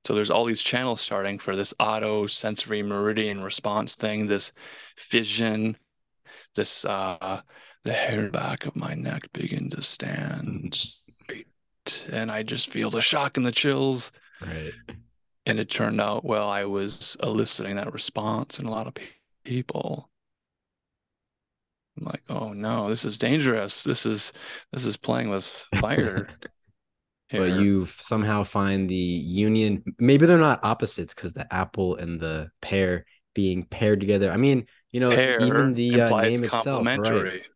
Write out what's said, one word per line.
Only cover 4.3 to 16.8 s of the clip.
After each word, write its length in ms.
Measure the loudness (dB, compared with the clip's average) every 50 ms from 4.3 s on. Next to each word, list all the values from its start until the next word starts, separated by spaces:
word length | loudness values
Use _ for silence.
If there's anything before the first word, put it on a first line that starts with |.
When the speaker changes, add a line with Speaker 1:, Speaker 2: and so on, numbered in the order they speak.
| 0 0 0 -2 _ -8 -20 -20 -20 -20 -20 -20 _
Speaker 1:
fission, 800 | -18 -8 0 0 0 0 0 -2 0 0 0 0 0 -2 -2 -4 _ _ _ _ _ _ _ _ _ _ -20 -20 -20 -20 _ _
this, 280 | -4 -2 0 0 0 -2
uh, 580 | -2 -2 -2 -2 -4 -6 -6 -6 -6 -6 -8 -8 _ -20 -20 -20 -20 -20 _ _
the 80 | -2
hair 380 | -2 0 0 -2 -2 -2 -2 -2
back 360 | -4 -4 -4 -4 -6 -6 -8
of 100 | -8 -8
my 180 | -6 -6 -6 -6
neck 380 | -6 -6 -6 -6 -8 -10 -12
begin 380 | _ -8 -6 -4 -4 -4 -6 -6
to 120 | -6 -2
stand 920 | -2 -2 -2 -2 -6 -6 -6 -6 -6 -6 -6 -6 -6 -8 -8 -8 -8 -6 -4
Speaker 2:
Mm-hmm. 140 | -4 -4 -6 -8 _ _ _ _ _ _
Speaker 1:
straight, 240 | -16 -16 -16 -16 _ _ _ _ _ _ _ _ -4 -4 -4 -4 -6
and 200 | -6 -6 -4 -4
I 100 | -4 -6 -4
just 240 | -4 -4 -4 -4 -4
feel 200 | -4 -4 -4 -2
the 120 | 0 2
shock 340 | 2 2 2 2 0 0 _
and 100 | 0 0
the 60 | 0
chills. 600 | 0 2 2 2 2 2 2 0 0 -2 -4 -8 _ -16 _ _ _ -14
Speaker 2:
Right. 340 | -12 -10 -8 -8 -8 -10 -12 -14 -16 -16 -18 -18 -18 _ _ _ _ _ _ _ _
Speaker 1:
And 120 | -4 -2 -2
it 100 | -2 -4
turned 300 | -2 -2 0 0 2 0
out, 240 | 0 0 -2 -2 -2
well, 240 | -2 -2 0 0 0
I 140 | -2 -2 -2
was 520 | -2 -2 -4